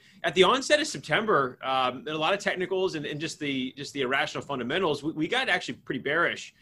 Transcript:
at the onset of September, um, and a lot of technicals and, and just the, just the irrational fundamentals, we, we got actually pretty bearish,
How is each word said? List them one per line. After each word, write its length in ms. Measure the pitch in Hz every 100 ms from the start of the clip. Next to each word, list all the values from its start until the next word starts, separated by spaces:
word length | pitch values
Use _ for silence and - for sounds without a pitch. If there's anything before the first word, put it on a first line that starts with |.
| - -
at 100 | 175 160
the 80 |
onset 380 | 185 262 262 302
of 60 | -
September, 680 | 151 - 165 220 156 127 -
um, 380 | 131 131 127 127
and 100 | 139
a 80 | 156
lot 160 | 160
of 60 | 196
technicals 560 | - 156 175 190 185 156
and, 100 | 151
and 140 | 147
just 200 | 156 -
the, 340 | 143 135 127 139
just 160 | 139
the 80 | 143
irrational 440 | 123 139 151 143 -
fundamentals, 580 | 139 120 175 180 139
we, 80 | 147
we 140 | 151 156
got 180 | 240 240
actually 280 | 180 - 120
pretty 240 | - 135
bearish, 520 | 135 160 151 107 - -